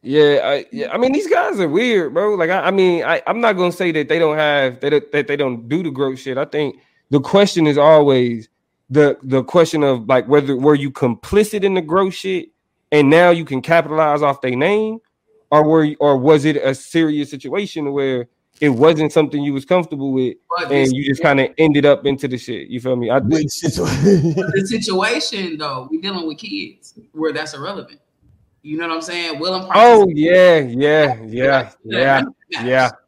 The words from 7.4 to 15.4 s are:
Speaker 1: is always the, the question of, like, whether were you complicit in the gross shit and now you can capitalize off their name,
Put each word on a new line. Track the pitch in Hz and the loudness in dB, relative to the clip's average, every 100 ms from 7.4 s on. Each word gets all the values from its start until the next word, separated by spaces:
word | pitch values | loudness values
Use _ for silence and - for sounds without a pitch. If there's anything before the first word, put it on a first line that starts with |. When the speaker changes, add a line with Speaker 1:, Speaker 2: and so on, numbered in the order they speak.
| 202 175 151 | 2 2 2
Speaker 1:
is | 143 | 4
always | 147 156 143 131 123 117 107 _ _ _ _ | 6 6 6 2 0 -4 -12 _ _ _ _
the, | 139 143 - | 2 2 0
the | 135 131 | -2 -2
question | 127 175 160 156 | 0 2 2 0
of, | 143 127 110 | 0 -2 0
like, | 131 120 | 0 4
whether | 147 135 131 | 2 2 0
were | 143 147 | 2 2
you | 139 | 0
complicit | - 127 113 - 202 208 208 | -4 -4 -4 -2 0 0 -2
in | 196 | -2
the | 185 | -2
gross | 156 180 190 | -2 -2 -2
shit | 180 190 185 - _ _ _ _ | -6 -8 -8 -10 _ _ _ _
and | 151 139 | 2 6
now | 160 180 | 6 6
you | 170 | 2
can | 160 131 | -2 -8
capitalize | 127 165 151 156 156 147 | 0 0 0 0 0 0
off | 147 139 | -2 -2
their | 131 123 | -4 -2
name, | 165 208 220 226 _ _ _ _ | 0 0 -4 -8 _ _ _ _